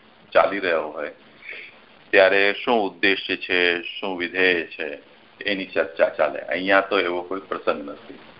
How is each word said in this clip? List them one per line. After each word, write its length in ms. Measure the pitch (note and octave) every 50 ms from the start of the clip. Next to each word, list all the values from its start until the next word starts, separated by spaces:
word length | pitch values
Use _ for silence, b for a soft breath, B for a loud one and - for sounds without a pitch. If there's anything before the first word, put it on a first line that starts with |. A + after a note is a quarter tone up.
| _ - - _ - - -
ચાલી 260 | F2 E2 F2+ G2 G2
રહ્યો 240 | F#2 F2 E2 D#2 D#2
હોય 280 | D2+ D2+ D#2 D2+ D2+ - - - - B B B B B B B B B - - - - - - -
ત્યારે 460 | G#2 G2 F#2+ F#2+ G2 G2 G2+ G2+ G2 - -
શું 180 | C3 A#2+ A2+
ઉદ્દેશ્ય 560 | G2+ F#2+ F2 E2+ - G2 F#2+ - - - -
છે, 440 | - - - F#2 F2+ F2 F2 F2 F2
શું 360 | E2 - - - G#2 G2 F#2
વિધેય 480 | F2 F2 E2 F2+ F#2 F#2 F#2 F2 E2 D#2
છે 360 | - - - D#2+ D2 D2 C#2+ - - - - - _ _ - -
એની 200 | G2+ G2+ F#2+ F#2
ચર્ચા 440 | - - F#2+ D#2+ - - - E2 -
ચાલે. 300 | - - D2+ D2 C#2 -
અહીંયા 420 | - - D#2+ F2+ F#2 G2 G2 G2
તો 180 | F#2+ - G#2 F#2+
એવો 220 | F2 F2 F2+ F2+
કોઈ 180 | F2+ - F#2+ G2
પ્રસંગ 500 | - - - - - F2+ E2 D2 C#2+ C#2+
નથી. 300 | D2 - - - F#2+ - - - -